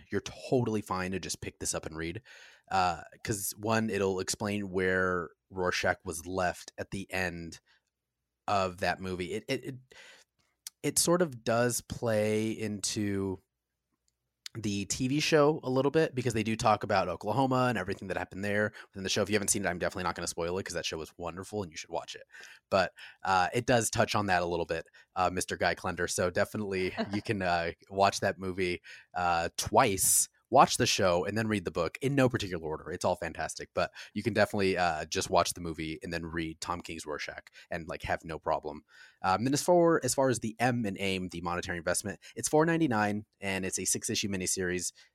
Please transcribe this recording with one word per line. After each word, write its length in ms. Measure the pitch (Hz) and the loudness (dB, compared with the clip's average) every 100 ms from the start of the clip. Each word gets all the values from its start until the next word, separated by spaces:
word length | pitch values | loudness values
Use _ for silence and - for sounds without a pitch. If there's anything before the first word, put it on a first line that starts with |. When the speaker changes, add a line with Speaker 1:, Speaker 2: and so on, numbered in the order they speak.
| - | -4
Speaker 1:
you're 120 | 101 | -4
totally 600 | - - - 135 113 107 | -4 -8 0 0 2 0
fine 300 | - 92 92 | -2 -2 -2
to 80 | 95 | -2
just 220 | 80 - | -4 -8
pick 180 | - - | -10 -8
this 160 | - 85 | -4 -4
up 100 | - | -6
and 120 | 80 | -6
read. 240 | 82 85 - - - - - | -6 -6 -12 -20 -20 -20 -2
Uh, 300 | 95 90 82 - - | 2 2 0 -8 -10
'cause, 320 | - 104 98 - | -6 -4 -4 -4
one, 320 | 107 113 110 | 0 2 2
it'll 320 | 98 95 92 | 2 2 0
explain 500 | 95 - 107 104 98 | -2 -4 -2 -2 -2
where 580 | 90 92 92 92 90 82 - _ | 0 2 2 2 0 -4 -10 _
Rorschach 480 | 95 90 - 95 90 92 | -2 0 2 0 0 -4
was 200 | 82 85 | -8 -6
left 460 | 92 90 82 - - | -2 0 -2 -10 -14
at 140 | 98 | -10
the 200 | 98 92 | -10 -6
end 480 | 92 90 85 82 - _ _ _ _ _ _ _ _ - | -2 -2 -4 -8 -12 _ _ _ _ _ _ _ _ -2
of 300 | 101 95 90 | 0 0 0
that 240 | 92 85 | -2 -2
movie. 320 | 92 90 87 | -4 -4 -4
It, 100 | 110 - | -6 -4
it, 160 | 135 131 | -4 -6
it, 100 | 131 - - - - _ _ _ _ - - | -12 -16 -20 -20 -20 _ _ _ _ -20 -6
it 180 | 147 139 | -2 2
sort 220 | - 175 | 4 4
of 220 | 175 123 | 4 0
does 380 | - 117 123 117 | 0 4 4 2
play 680 | - - 120 107 107 107 110 | -4 -4 2 2 4 2 0
into 920 | 110 110 104 - - 104 98 98 90 _ _ _ _ _ _ _ _ _ _ - 120 | -2 -4 -4 -4 -2 0 0 -2 -4 _ _ _ _ _ _ _ _ _ _ -16 -6
the 280 | 107 101 | -2 -2
T 240 | 98 - 127 | -2 -2 0
V 140 | 147 | 0
show 400 | 147 156 143 160 | 4 6 6 4
a 60 | - | 0
little 220 | 131 135 | 2 4
bit 220 | 160 156 | 4 2
because 200 | 127 123 | 0 0
they 100 | 110 | 0
do 140 | 107 110 | 0 2
talk 260 | 117 104 | 4 4
about 240 | 101 101 90 | 4 2 2
Oklahoma 600 | 85 101 110 135 127 127 | -2 -2 2 2 4 2
and 80 | 110 | 0
everything 320 | 92 95 98 | -2 -6 -6
that 80 | 85 | -6
happened 260 | 90 - | -6 -6
there 300 | 101 101 107 - - | -2 0 0 -4 -14
within 140 | 101 | -8
the 60 | 95 | -2
show. 120 | 110 | 0
If 80 | 101 | 2
you 60 | 104 | 2
haven't 120 | 98 | 2
seen 160 | 101 | 0
it, 60 | 95 | 0
I'm 100 | 87 | 0
definitely 240 | 85 98 | -2 -2
not 120 | 90 87 | -2 -2
gonna 120 | 85 | -4
spoil 300 | - 85 92 | -4 -2 -2
it 60 | |
'cause 100 | 101 | -4
that 120 | 85 80 | -4 -4
show 120 | 82 | -6
was 160 | 76 - | -8 -8
wonderful 460 | 87 85 95 107 | -8 -8 -8 -6
and 80 | 90 | -6
you 60 | 76 | -10
should 120 | - | -8
watch 260 | 82 - - | -8 -8 -12
it. 80 | - - - - _ | -16 -20 -20 -20 _
But, 220 | 98 90 - - - | 2 2 -2 -18 -8
uh, 240 | - 95 87 | 0 2 2
it 120 | 120 123 | 0 2
does 240 | 123 110 | 2 2
touch 240 | - 110 | 2 2
on 120 | 110 104 | 2 2
that 160 | 90 | 2
a 40 | 87 | 2
little 200 | 85 85 | 0 -2
bit, 220 | 82 - - _ - | -4 -6 -16 _ 0
uh, 140 | 90 | 0
Mister 260 | 90 - 87 | 0 -4 0
Guy 180 | 92 | 0
Clunder. 320 | 85 95 87 87 | 0 -4 -2 -2
So 200 | - 90 | 0 0
definitely 640 | 101 98 107 104 95 92 - | 0 -2 -2 -4 -2 -2 -2
Speaker 2:
<laughs> 160 | 101 | -4
Speaker 1:
you 80 | 101 | -4
can, 200 | - 104 | -2 -2
uh, 300 | 92 85 85 85 - | 0 0 0 -6 -6
watch 300 | 98 98 - | 2 2 4
that 200 | 101 87 | -2 -2
movie, 420 | 95 92 92 87 - - - 87 | -4 -2 -2 -2 -8 -20 -10 -2
uh, 320 | 87 85 85 - | 0 2 0 -4
twice 720 | - 107 127 95 - - - _ _ | 0 4 4 2 2 2 2 _ _
watch 260 | 123 170 - | 6 6 4
the 80 | 120 | 2
show 400 | - 98 87 92 | 4 4 4 2
and 100 | 104 | -2
then 120 | 110 | 0
read 180 | 107 87 | 0 0
the 60 | |
book 260 | 87 80 - | -2 -2 -2
in 120 | 131 | 0
no 160 | 139 131 | 4 4
particular 340 | 117 101 90 | 2 -2 -6
order. 280 | 80 78 - | -4 -6 -6
It's 140 | 87 104 | -2 0
all 100 | 90 | 0
fantastic, 540 | 85 85 78 - 76 | -2 -4 -6 -6 -6
but 160 | - 82 - - | -2 -2 -4 -10
you 80 | 104 | -4
can 120 | 101 | 0
definitely, 440 | 107 101 107 95 90 | 4 2 4 2 4
uh, 280 | 87 78 82 | 2 0 -2
just 260 | 95 92 | -2 2
watch 220 | 90 87 | 4 2
the 80 | - | 0
movie 360 | 85 78 80 78 | -8 -6 -6 -6
and 100 | 92 | -6
then 120 | 85 82 | -6 -6
read 360 | 82 82 80 | -4 -6 -6
Tom 200 | - 87 | -6 -6
King's 260 | - 82 78 | -6 -10 -8
Rorschach 420 | 73 - - - - - | -8 -8 -12 -16 -20 -10
and, 160 | 90 80 | -8 -8
like, 160 | 73 | -8
have 200 | - 90 | -4 -4
no 140 | 85 78 | -4 -6
problem. 460 | - 76 73 76 - - - _ | -2 -2 -2 -10 -14 -20 -20 _
Um, 220 | 95 95 123 | 0 2 2
then 80 | |
as 100 | 143 | 2
far, 360 | - 175 170 165 | 4 6 6 4
as 100 | 127 | 2
far 160 | - 135 | 2 2
as 100 | 120 | 0
the 160 | 113 - | -4 0
M 260 | 120 120 107 | 0 2 -2
and 120 | 95 | -2
Aim, 300 | 98 95 92 | -2 -2 -2
the 120 | 87 | -6
monetary 360 | 87 87 87 87 | -4 -2 -4 -4
investment, 400 | 82 87 104 87 - - | -2 -2 -2 -8 -12 -8
it's 140 | - | 0
four 160 | 151 160 | 4 4
ninety-nine, 600 | 165 160 110 104 104 107 _ | 4 2 2 2 0 -6 _
and 260 | 101 95 92 | -4 -2 -2
it's 140 | - | -4
a 60 | 92 | -2
six-issue 420 | - - 107 104 | -2 -2 -2 -2
miniseries, 640 | 98 90 - 90 90 85 - - | -2 -2 -2 0 -2 -4 -8 -16